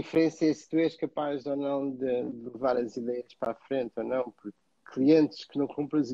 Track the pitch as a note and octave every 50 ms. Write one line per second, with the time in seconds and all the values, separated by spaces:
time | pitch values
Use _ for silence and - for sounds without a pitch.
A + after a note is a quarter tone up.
0 | D#3 - - D#3+ E3 D#3 - - E3 D#3 D3 - - _ - D#3+ E3 D#3 D#3+ -
1 | - C#3+ - - D3+ D3 C#3+ C#3 A#2+ C#3+ C#3 C#3 C#3+ C#3 C#3 C#3 C#3 C#3 C3 B2
2 | C3 C3 B2 B2 B2 B2 A#2+ A#2 A#2 B2 A#2+ A2+ B2+ C3 B2 B2 A#2+ A2+ - B2+
3 | A#2 A#2+ B2 B2 - - - _ - A#2 A2+ - _ - C3+ C3+ B2 A2 - A#2
4 | A2 A#2 B2 C3 B2 A#2+ - _ _ G#2 - _ _ _ _ _ _ - - C3
5 | C3 C#3+ D#3+ D#3+ D3+ C#3 - - - - - C#3 C#3+ - - - D3 C3+ - D3+
6 | C#3 A#2